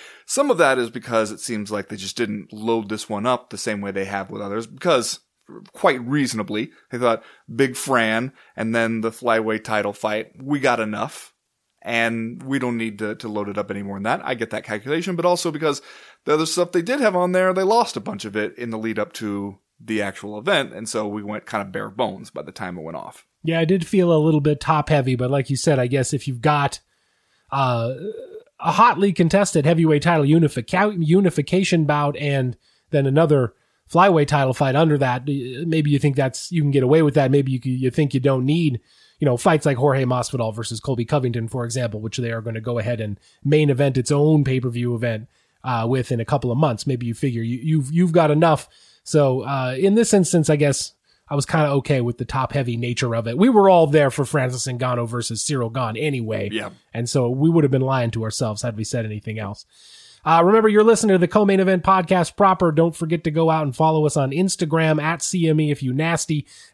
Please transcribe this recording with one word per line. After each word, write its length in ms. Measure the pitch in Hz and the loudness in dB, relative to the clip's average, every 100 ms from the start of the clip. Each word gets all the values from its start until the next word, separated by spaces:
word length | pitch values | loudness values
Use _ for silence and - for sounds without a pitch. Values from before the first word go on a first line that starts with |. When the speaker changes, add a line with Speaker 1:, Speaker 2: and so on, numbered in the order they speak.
| - - - | -14 -20 -6
Speaker 1:
Some 240 | - 285 | -2 0
of 80 | 180 | 4
that 180 | 147 131 | 4 2
is 140 | 117 | -2
because 400 | 117 123 117 107 | -6 -2 0 0
it 100 | 107 | -4
seems 300 | - 110 101 | -8 -8 -6
like 180 | 104 98 | -6 -8
they 80 | 104 | -10
just 220 | 95 - | -8 -6
didn't 340 | 110 104 - | -4 -6 -12
load 380 | 107 113 117 101 | -8 -2 -2 -4
this 180 | 107 - | -8 -6
one 160 | 104 | -4
up 240 | 117 123 - | -2 -2 -4
the 80 | 107 | -10
same 240 | - 104 | -6 -6
way 120 | 101 | -6
they 120 | 98 | -6
have 240 | 95 101 98 | -6 -6 -8
with 140 | 104 | -10
others, 240 | 101 104 113 | -8 -8 -8
because 540 | 135 175 135 113 - _ _ _ - 202 | -4 0 0 0 -8 _ _ _ -20 -20
quite 340 | - 190 131 120 | -2 0 0 -2
reasonably, 680 | 147 127 110 98 104 139 _ _ | -2 -2 -4 -4 -4 -6 _ _
they 80 | 120 | -2
thought, 240 | 123 110 - - - | 0 0 -6 -20 -6
"Big 220 | 113 135 120 | -2 0 -2
Fran, 540 | - 127 110 110 131 - _ - | 0 2 2 0 -4 -10 _ -8
and 180 | 113 | -2
then 260 | 117 113 113 | 0 0 -2
the 100 | 110 | -4
flyweight 540 | - 120 113 110 110 | -4 0 0 0 -4
title 300 | 110 107 101 | -2 -2 -2
fight, 380 | 104 107 107 - - | -4 -4 -4 -8 -12
we 180 | 135 147 | -6 0
got 200 | 131 117 | 2 0
enough, 520 | 107 104 120 - - _ _ _ _ _ | -2 -4 -8 -10 -20 _ _ _ _ _
and 600 | - 117 117 117 113 120 | -4 -2 0 -2 -8 -10
we 160 | 131 139 | -6 -4
don't 200 | 127 117 | -2 -4
need 200 | 113 101 | -6 -6
to, 160 | 107 | -8
to 140 | 107 113 | -8 -8
load 200 | 104 104 | -6 -6
it 80 | 101 | -6
up 140 | 104 | -6
any 120 | 101 | -8
more 140 | 98 98 | -8 -6
than 60 | |
that." 180 | 104 147 | -4 -4
I 120 | - | -4
get 160 | 123 113 | -6 -6
that 140 | 107 | -8
calculation, 520 | - 107 120 160 180 175 | -8 -8 -6 -6 -4 -2
but 80 | |
also 260 | 175 175 170 | 0 0 -2
because 300 | 151 156 139 - - - _ | -2 -2 -4 -8 -20 -20 _
the 80 | - | -2
other 140 | 151 160 | 0 0
stuff 260 | 175 175 | -2 0
they 80 | 175 | 0
did 200 | 170 285 | 0 0
have 140 | 226 | 2
on 180 | 180 180 | 2 0
there, 200 | 185 185 | 2 2
they 100 | 185 | 0
lost 360 | 190 233 240 - | 2 2 0 -4
a 20 | |
bunch 240 | 107 98 | -8 -10
of 100 | 107 | -6
it 220 | 104 104 - | -4 -4 -6
in 140 | 120 | -8
the 80 | 110 | -6
lead 200 | 110 107 | -4 -4
up 140 | 104 | -6
to 460 | - 107 101 101 98 _ _ | -6 -6 -6 -8 -12 _ _
the 220 | 113 110 | -6 -4
actual 380 | 101 - 101 107 | -4 -8 -12 -8
event, 340 | 147 175 135 | -2 0 -2
and 160 | 92 110 | -8 -8
so 180 | 113 104 | -6 -4
we 160 | 104 | -6
went 220 | 101 107 | -8 -10
kind 160 | - 110 | -6 -6
of 100 | 98 | -6
bare 200 | 98 107 | -8 -8
bones 400 | 101 110 95 - | -4 -6 -6 -14
by 100 | - | -14
the 100 | - | -14
time 280 | - 92 90 | -12 -12 -10
it 40 | |
went 140 | 78 82 | -12 -12
off. 300 | 50 - _ _ | -14 -20 _ _
Speaker 2:
Yeah, 180 | 160 165 | -4 0
I 60 | 165 | 2
did 200 | 190 165 | 0 0
feel 240 | 202 175 | 2 4
a 60 | 160 | 4
little 240 | 156 151 | 4 2
bit 180 | 147 147 | 2 0
top 300 | - 156 - | 0 0 2
heavy, 260 | 151 131 | 0 2
but 160 | 123 127 | -2 0
like 200 | 139 131 | -2 -2
you 60 | 135 | -2
said, 220 | - 135 | 2 2
I 80 | 123 | 2
guess 280 | 135 127 | 0 -2
if 120 | 135 - | -4 -6
you've 140 | 123 | -2
got, 400 | 151 147 139 - _ _ _ _ _ _ - | 0 2 0 -4 _ _ _ _ _ _ -8
uh, 400 | 135 131 120 117 135 196 - - - - - | -2 0 0 -2 -6 -10 -12 -14 -18 -20 -8
a 140 | 143 | 0
hotly 400 | - 233 180 202 | 4 4 4 2
contested 540 | 180 170 196 202 165 143 | 2 2 2 2 2 2
heavyweight 340 | 170 160 147 | 4 4 4
title 220 | 165 165 | 2 2
unifica-, 720 | 143 160 151 - 113 185 208 196 | 4 4 4 -2 -4 0 0 0
unification 840 | 156 180 190 151 143 185 202 170 | 2 4 4 0 0 0 2 2
bout 320 | 147 147 147 147 | 2 0 0 -2
and 400 | 147 139 127 117 _ _ _ | -2 -2 -2 -6 _ _ _
then 160 | 147 139 | 0 2
another 460 | 139 165 143 120 _ _ _ - | 4 4 4 2 _ _ _ -2
flyweight 360 | 165 196 165 147 | 4 6 4 2
title 260 | 151 131 | 2 0
fight 220 | 131 139 135 | 0 0 2
under 200 | 160 147 | 2 2
that, 300 | 131 127 135 | 0 -2 -4
maybe 640 | 139 123 127 165 160 147 | -6 -6 -8 -2 0 2
you 80 | 143 | 2
think 180 | 147 135 | 2 0
that's, 340 | 131 - - | -2 -2 -6
you 120 | 175 | -2
can 80 | 143 | 2
get 120 | 139 | 2
away 200 | 123 156 | 4 4
with 100 | 151 | 4
that. 160 | 151 131 | 4 4
Maybe 220 | 143 135 | 2 2
you, 80 | 131 | -2
you 260 | 131 127 127 | -4 -2 -2
think 240 | 123 147 | 0 0
you 60 | 131 | 2
don't 260 | 139 131 127 | 2 2 2
need, 340 | 160 160 120 _ _ _ - | 2 0 -2 _ _ _ -2
you 80 | 147 | 0
know, 100 | 123 | 2
fights 300 | 190 160 151 | 2 2 2
like 100 | 123 | 2
Jorge 280 | 143 135 | 2 2
Masvidal 520 | 127 127 117 127 110 107 | 0 -2 -2 -4 -4 -6
versus 240 | 113 113 | -8 -8
Colby 240 | - 123 | -4 -4
Covington, 440 | 113 147 127 117 113 | 0 0 0 -4 -6
for 180 | 131 117 | -6 -6
example, 340 | 120 117 107 | -4 -4 -6
which 160 | 110 - | -8 -6
they 160 | 120 | -6
are 80 | 113 | -6
gonna 220 | 110 110 | -6 -6
go 160 | 113 120 | -4 -4
ahead 240 | 107 117 | -2 -4
and 180 | 107 101 _ _ | -4 -8 _ _
main 240 | 139 151 147 | 0 4 4
event 300 | 127 143 127 | 2 2 0
its 120 | 120 | 0
own 320 | 143 151 156 | 2 4 4
pay-per-view 520 | 131 131 123 120 120 | 2 0 -2 -2 -4
event, 340 | 117 120 110 117 _ _ _ | -2 -4 -6 -10 _ _ _
uh, 220 | 127 120 113 | -6 -4 0
with 240 | 131 120 | -2 -2
in 80 | 120 | -2
a 40 | 113 | -2
couple 240 | 143 123 | -2 0
of 80 | 120 | 0
months. 280 | 156 110 - | 0 0 -4
Maybe 200 | 127 120 | -4 -4
you 80 | |
figure 280 | 110 139 117 | -4 -4 -2
you, 160 | 113 123 | -4 -4
you've, 300 | 156 156 131 | 0 0 0
you've 200 | 165 180 | 0 2
got 180 | 170 156 | 4 4
enough. 380 | 147 165 147 - _ _ _ | 4 4 2 -2 _ _ _
So, 400 | - 156 135 131 | -2 2 2 0
uh, 320 | 113 139 127 131 | -2 -4 -4 0
in 160 | 196 | 2
this 180 | 214 220 | 4 4
instance, 380 | 202 165 175 156 | 4 4 2 2
I 60 | 151 | 2
guess 360 | 147 135 - _ _ _ - | 2 0 -6 _ _ _ -6
I 80 | |
was 120 | 143 - | -4 0
kinda 220 | 160 151 | 0 2
okay 320 | 139 - 139 | 0 0 0
with 160 | 120 120 | 0 -4
the 80 | 120 | -6
top-heavy 500 | 135 123 143 123 117 | -4 -2 -2 -2 -4
nature 400 | 120 123 123 113 | -4 -2 -2 -2
of 100 | 113 | -2
it. 120 | 127 | 2
We 100 | 233 | 4
were 220 | 220 196 | 6 8
all 160 | 180 160 | 8 6
there 240 | 151 139 | 6 4
for 160 | 139 135 | 2 -2
Francis 400 | 147 127 123 135 | 0 -2 -4 -6
Ngannou 420 | 123 127 123 117 | -4 -2 -2 -2
versus 340 | 120 113 113 | -4 -6 -6
Cyril 280 | - 139 117 | -4 -2 -2
Gane 260 | 123 117 110 | -4 -4 -4
anyway. 540 | 151 131 110 104 104 | -2 -2 -4 -4 -4
Speaker 1:
Yeah. 180 | 107 - - _ | -6 -6 -14 _
Speaker 2:
And 160 | 117 120 | -8 -2
so 220 | 139 120 | 0 0
we 180 | 131 160 | 2 2
would 160 | 165 | 4
have 60 | 143 | 4
been 100 | 131 | 2
lying 300 | 131 135 117 | 0 -2 -2
to 140 | 113 | -4
ourselves 360 | 110 - 117 107 | -6 -4 -4 -4
had 160 | 120 107 | -6 -6
we 80 | |
said 220 | 110 123 110 | -6 -6 -6
anything 320 | 104 - 110 | -8 -10 -8
else. 260 | 101 101 - _ - - - - 160 | -10 -12 -18 _ -20 -20 -20 -6 2
Uh, 140 | 165 | 4
remember, 280 | 170 220 220 | 6 6 6
you're 120 | 208 | 6
listening 300 | 220 220 220 | 6 6 4
to 60 | 190 | 4
the 100 | 175 | 4
Co-Main 320 | 208 202 196 | 4 4 4
Event 220 | 185 185 | 2 2
Podcast 520 | 196 190 165 185 165 | 2 2 4 2 0
proper. 380 | - 196 185 175 | 2 4 4 2
Don't 240 | 151 165 - | 4 2 0
forget 280 | 160 165 | -4 -2
to 60 | 165 | -2
go 200 | 151 160 | 0 2
out 140 | 160 | 2
and 120 | 147 123 | 0 0
follow 300 | 160 160 151 | 2 2 2
us 100 | 151 | 2
on 140 | 135 | 0
Instagram 680 | 139 190 - 160 160 160 151 | 0 0 0 -2 2 2 2
at 220 | 156 165 | 0 -4
C 260 | - 190 160 | -4 0 2
M 140 | 156 | 2
E 100 | 151 | 2
if 120 | 143 | -2
you 100 | 131 | -2
nasty, 540 | 127 165 165 - 151 - - - | -2 0 -2 -2 -4 -6 -14 -14